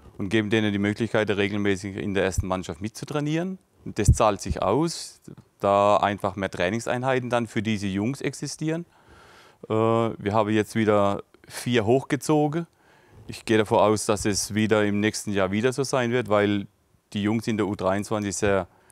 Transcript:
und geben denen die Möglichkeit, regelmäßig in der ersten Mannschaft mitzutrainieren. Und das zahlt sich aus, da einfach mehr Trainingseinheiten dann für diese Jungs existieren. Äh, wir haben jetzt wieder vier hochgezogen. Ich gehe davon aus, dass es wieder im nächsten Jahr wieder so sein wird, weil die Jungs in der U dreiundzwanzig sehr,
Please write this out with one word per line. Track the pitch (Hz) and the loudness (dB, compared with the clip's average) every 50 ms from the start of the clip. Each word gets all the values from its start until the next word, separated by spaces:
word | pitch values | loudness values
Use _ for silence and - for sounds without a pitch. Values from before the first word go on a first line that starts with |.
| - - - | -20 -18 -12
und | - 107 92 | -10 -6 0
geben | 110 113 104 104 | 0 0 2 2
denen | 113 110 107 107 | 2 2 2 2
die | 101 98 | 2 2
Möglichkeit, | 101 104 104 - 117 104 - 110 107 101 | 0 0 0 -2 -2 0 0 0 0 0
regelmäßig | 101 98 101 101 104 104 101 101 98 92 101 98 95 | 0 0 0 -2 -2 -2 0 0 -2 -2 -4 -8 -8
in | 104 76 104 92 | -8 -6 -2 0
der | 98 92 | 0 0
ersten | 95 92 - - | 0 0 -2 -4
Mannschaft | 92 92 92 87 - 85 - | -2 -4 -6 -6 -8 -10 -10
mitzutrainieren. | 101 110 - - - - 143 151 147 151 156 165 175 190 185 - _ _ _ _ - | -10 -12 -10 -12 -12 -8 -6 -4 -2 -2 -2 -2 -4 -4 -8 -10 _ _ _ _ -16
Und | 101 - - | -10 -4 0
das | 101 - - | 4 4 4
zahlt | - 117 107 101 92 | 6 6 4 2 0
sich | - 101 - - - | -2 -6 -4 -2 0
aus, | 92 110 139 165 170 - - - - - _ - - - - - _ _ - | 0 2 2 0 -2 -4 -8 -12 -14 -18 _ -20 -20 -20 -20 -20 _ _ 0
da | - 98 101 101 101 104 104 | 2 4 6 6 6 6 6
einfach | - - 101 104 95 - 98 90 | 4 4 2 0 0 -4 -4 -4
mehr | 104 95 92 | -2 -6 -4
Trainingseinheiten | - 87 87 90 110 117 - - - 123 127 135 131 127 123 117 | -2 -2 -2 0 0 -2 -2 -2 -4 -2 0 0 0 -2 -2 -2
dann | 123 120 117 | -2 -2 -2
für | 113 - 117 | -2 -4 -4
diese | 101 110 110 98 101 | -2 -2 -2 -2 -2
Jungs | 98 95 98 104 120 139 - | -2 -2 -2 -2 -2 -4 -4
existieren. | - 147 135 - 151 139 - - 156 156 160 170 175 _ _ _ _ - - - - - - - - - _ _ - - | -6 -8 -8 -8 -10 -10 -8 -6 -4 -4 -4 -4 -6 _ _ _ _ -20 -20 -20 -20 -20 -20 -20 -20 -20 _ _ -6 -2
Äh, | 110 | 0
wir | 110 113 113 113 113 117 110 - - - 101 101 | 2 2 2 2 2 0 0 -2 -4 -4 0 2
haben | 113 107 104 | 2 2 2
jetzt | 110 107 101 - - | 2 2 0 0 0
wieder | 113 110 104 104 104 101 101 101 - - _ _ _ _ | 0 2 4 4 4 4 2 0 -4 -8 _ _ _ _
vier | - - - - 127 120 117 101 | -16 -12 -8 -4 0 0 2 4
hochgezogen. | 104 127 135 - - 147 131 - - 156 151 147 151 147 170 170 - _ _ _ _ _ _ _ _ - - - | 4 2 2 2 -2 -4 -4 -2 0 0 2 2 0 -2 -4 -8 -8 _ _ _ _ _ _ _ _ -20 -20 -16
Ich | - - - - | -16 -16 -8 -2
gehe | - 110 107 | 2 2 2
davon | 107 - 117 | 2 4 4
aus, | 95 95 107 107 101 - | 4 6 4 4 2 2
dass | - 107 92 - | 0 0 0 0
es | 110 98 90 - - 101 | -2 -2 -2 -2 -2 -2
wieder | 107 110 101 110 107 104 | 0 2 2 4 2 2
im | 104 101 104 | 2 0 0
nächsten | 104 107 - - - 107 101 | 0 0 -2 -4 -6 -4 -2
Jahr | 98 95 92 | 0 0 0
wieder | 98 107 113 131 | 0 0 0 0
so | 123 - 135 | -2 -2 -4
sein | - - 131 120 117 | -2 -2 -2 0 0
wird, | 120 127 113 101 | -2 -2 0 2
weil | 107 104 104 104 104 101 98 - _ _ _ _ _ _ _ - - | 2 2 2 2 0 -2 -4 -8 _ _ _ _ _ _ _ -8 -6
die | 107 | -2
Jungs | 101 104 113 117 - | -2 0 -2 -2 -2
in | 120 110 | -2 -2
der | 104 104 | 0 0
U | 92 104 | -2 -2
dreiundzwanzig | - 92 92 95 101 98 - 110 107 104 101 92 | -2 0 0 0 0 -2 -4 -4 -4 -4 -4 -4
sehr, | - 107 101 98 95 90 - _ _ _ _ | -2 0 0 2 0 -2 -4 _ _ _ _